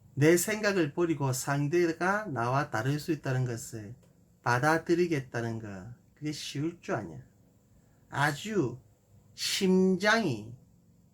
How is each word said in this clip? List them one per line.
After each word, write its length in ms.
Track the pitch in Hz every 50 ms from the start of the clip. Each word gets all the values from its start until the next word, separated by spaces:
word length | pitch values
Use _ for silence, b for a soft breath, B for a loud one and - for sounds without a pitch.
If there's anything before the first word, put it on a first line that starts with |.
| - - -
내 220 | 131 143 160 175
생각을 560 | 175 - 214 214 214 214 202 196 185 160 143
버리고 400 | - 175 175 165 156 143 139 131
상대가 920 | 127 - - 147 139 143 147 143 170 180 175 165 160 - 170 190 202 214 220
나와 440 | 185 131 117 117 120 131 143 151 -
다를 300 | - 110 113 135 147 147
수 100 | 147 -
있다는 360 | 156 143 - 139 131 131 131
것을 480 | 123 117 120 - - 120 110 104 101 120 - _ _ _ _ _ _ _ _
받아들이겠다는 1200 | - 123 120 123 143 156 160 160 - - 170 170 180 170 160 135 131 - - 120 117 117 113 113
거, 260 | 110 101 98 92 90 120 123 - _ _ _
그게 180 | - 147 151
쉬울 460 | 147 - - - - 139 151 170 175 -
줄 120 | - 202 170
아냐? 220 | 117 95 82 78 65 - - _ _ _ _ _ _ _ _ _ b b b b b b b
아주 680 | 120 131 143 151 143 - - 214 220 190 135 110 127 - - _ _ _ _ _ _ - _ _ -
심장이 1200 | - - - - - 196 185 185 185 185 190 185 175 202 208 220 226 220 156 117 104 107 113 123 - - _ _ _ _ _ _ _ _ _